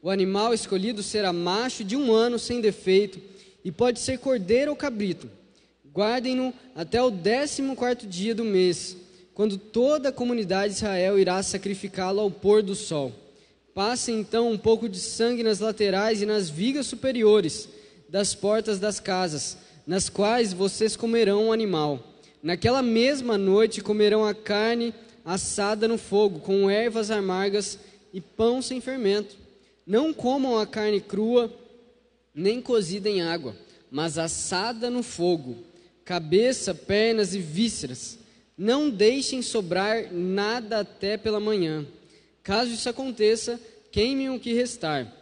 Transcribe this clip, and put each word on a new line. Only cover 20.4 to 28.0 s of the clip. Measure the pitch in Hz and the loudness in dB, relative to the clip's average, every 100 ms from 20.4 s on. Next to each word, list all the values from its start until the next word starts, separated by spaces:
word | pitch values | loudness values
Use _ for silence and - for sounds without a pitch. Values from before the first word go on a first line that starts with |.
| 233 | 0
vocês | 180 196 - 220 - | 0 -2 0 -2 0
comerão | 233 233 208 202 220 | 0 2 4 4 2
o | |
animal. | 226 214 165 151 135 - - - _ | 2 0 0 0 -4 -8 -20 -20 _
Naquela | 151 175 226 262 | -4 0 2 4
mesma | 247 226 247 285 247 208 | 4 4 4 2 0 0
noite | 196 196 220 220 | 4 4 4 0
comerão | 196 214 208 214 | -4 2 4 4
a | 214 208 | 2 -2
carne | - 208 220 233 233 220 - - 165 | -4 0 0 0 -2 -6 -20 -18 -6
assada | 185 - - 202 214 220 | -6 -4 -2 -2 0 0
no | 226 | 0
fogo, | - 202 208 165 | 0 2 2 0
com | 147 196 196 | 0 2 4
ervas | 208 233 226 208 | 4 2 -2 -2
amargas | 214 190 185 202 202 196 - - - | -2 0 0 0 0 -4 -10 -18 -20